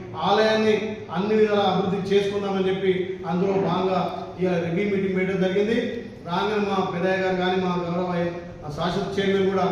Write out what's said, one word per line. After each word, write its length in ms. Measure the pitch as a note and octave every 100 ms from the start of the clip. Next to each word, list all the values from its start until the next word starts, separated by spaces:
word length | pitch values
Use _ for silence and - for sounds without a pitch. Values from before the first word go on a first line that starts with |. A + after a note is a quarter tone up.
| - - F#3+
ఆలయాన్ని 480 | G#3 A3 A3 A3 G#3 G#3+ - - E3+
అన్ని 180 | G#3 G#3+
విధాలా 240 | G#3+ G3+ F#3+
అభివృద్ధి 380 | F3 F#3+ G3 -
చేసుకుందామని 560 | G3+ G3+ G3+ G3 F#3+ F#3
చెప్పి 220 | F#3 F#3+ F3 F3+ - E3+
అందులో 240 | F3 G3 F#3+ E3
భాగంగా 340 | F#3 F#3 F3+ - - - E3+
ఇవాళ 160 | F3+ E3+ E3+
రివ్యూ 200 | F3 G3+
మీటింగ్ 260 | G3 G3 F#3
పెట్టడం 240 | F3+ F#3 F#3
జరిగింది. 320 | G3+ G#3 B3 - - - - E3+
రాగానే 340 | F3+ G3+ G#3 G3
మా 80 | F#3+ F#3
పెద్దయ్య 260 | F3 F#3+ F#3+
గారు 140 | F#3 F#3
కానీ 160 | F#3 F#3 F3+
మా 80 | F3 E3+
గౌరవ 260 | F3 F3+ E3+ E3+ E3+ - - D3+ D3+
శాశ్వత 300 | F3 F#3+ - G3
చైర్మన్ 320 | F#3+ G3 F#3+
కూడా 160 | F#3+ -